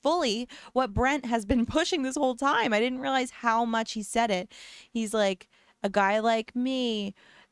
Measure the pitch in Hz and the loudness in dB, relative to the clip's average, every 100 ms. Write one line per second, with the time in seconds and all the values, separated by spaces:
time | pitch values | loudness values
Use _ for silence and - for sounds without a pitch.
0 | 277 349 277 214 247 - - 254 254 202 | 0 2 2 -2 -6 -12 -4 -2 0 0
1 | 247 294 254 233 202 247 240 311 349 359 | 0 0 0 -2 2 2 2 2 0 0
2 | 262 277 269 247 277 302 247 214 240 254 | -2 0 0 0 0 2 2 2 0 -2
3 | 269 269 254 - 240 226 233 226 220 220 | -2 -2 -2 -2 0 0 0 -2 -4 -6
4 | 202 233 233 185 185 - - - - 233 | -4 -2 0 0 -4 -14 -20 -20 -8 -6
5 | 214 214 202 190 - _ _ _ 202 202 | 0 2 2 0 -8 _ _ _ -2 2
6 | 196 214 220 226 220 247 254 262 247 220 | 2 2 2 0 -2 -4 -2 -2 -2 -2
7 | 202 - - - _ | -4 -10 -20 -20 _